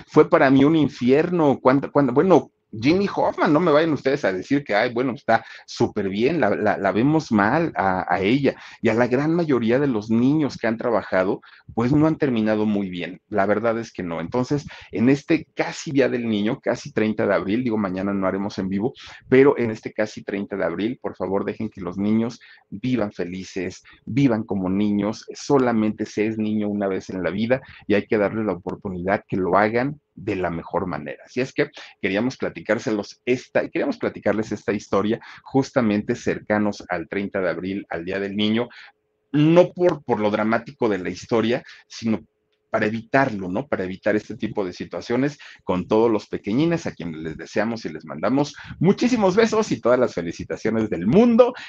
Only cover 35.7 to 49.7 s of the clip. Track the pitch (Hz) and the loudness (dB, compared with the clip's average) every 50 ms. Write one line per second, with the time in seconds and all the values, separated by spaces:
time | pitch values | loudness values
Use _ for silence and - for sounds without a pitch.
35.7 | - 131 120 107 104 104 104 - 123 120 - 101 82 - - - 104 104 104 104 | 0 0 2 2 0 0 0 -2 -6 -2 -2 -4 -4 -4 -2 -2 0 0 0 -2
36.7 | 101 - - - 90 85 80 - 90 98 101 95 - 98 92 87 82 82 87 95 | -4 -6 -8 -6 -6 -6 -6 -6 -6 -6 -6 -4 -4 -4 -2 -2 -4 -4 -6 -6
37.7 | 98 101 - - - 85 85 90 95 98 101 98 98 104 107 107 107 113 123 117 | -6 -8 -8 -8 -10 -8 -6 -6 -6 -6 -6 -4 -2 -2 0 0 0 0 -2 -4
38.7 | - - - - _ _ _ _ _ _ _ _ - 147 151 156 165 175 180 180 | -10 -18 -20 -20 _ _ _ _ _ _ _ _ 0 2 4 6 8 6 6 6
39.7 | - 180 180 175 160 147 - - 117 104 104 107 104 107 107 110 113 117 113 - | 2 0 2 2 2 0 -2 -2 0 0 2 0 2 0 0 0 0 -2 -2 -8
40.7 | 135 _ 123 110 101 92 87 87 92 - - - 123 113 110 110 120 147 - - | -4 _ 0 0 0 -2 -4 -6 -8 -8 -4 -2 0 0 2 0 -2 -4 -6 -12
41.7 | - - _ _ - - 113 113 110 - - _ _ _ _ _ _ _ _ _ | -20 -20 _ _ -14 -6 -4 -2 -2 -2 -6 _ _ _ _ _ _ _ _ _
42.7 | - - 107 107 113 113 - - - 135 135 131 110 98 95 90 92 110 143 - | -4 -2 -2 -2 -2 -6 -4 0 2 2 2 2 -2 -6 -6 -6 -6 -6 -4 -4
43.7 | 113 101 92 92 95 - - 107 104 107 - - 107 113 113 101 - 107 98 90 | -4 -4 -4 -6 -8 -4 -2 0 0 0 -2 -6 -8 -8 -8 -6 -4 -4 -6 -6
44.7 | 92 - 95 85 - 87 92 - 120 123 135 147 147 - - - - - _ - | -8 -10 -12 -10 -10 -10 -4 -2 0 0 0 -2 -4 -8 -16 -20 -20 -8 _ -2
45.7 | 92 92 90 87 104 110 113 117 107 95 - - - 90 - 104 104 131 160 170 | -2 -2 0 2 2 4 4 4 2 0 -2 -6 -10 -8 -4 -2 0 0 2 0
46.7 | 170 156 - 95 - - 82 85 78 78 80 80 76 73 78 78 - 110 104 113 | 0 -2 -4 -8 -10 -8 -10 -10 -10 -8 -10 -10 -10 -12 -14 -6 -4 -2 -2 -2
47.7 | 117 110 - 90 78 78 - 76 69 76 87 107 131 139 147 - - - - - | -4 -6 -8 -10 -12 -12 -12 -14 -8 -4 -2 0 0 0 -2 -2 -6 -14 -18 -18
48.7 | - - 143 180 202 - 254 240 247 226 208 185 175 220 226 226 220 214 214 - | -4 2 2 2 4 4 2 0 2 2 2 2 4 4 2 2 2 0 0 -2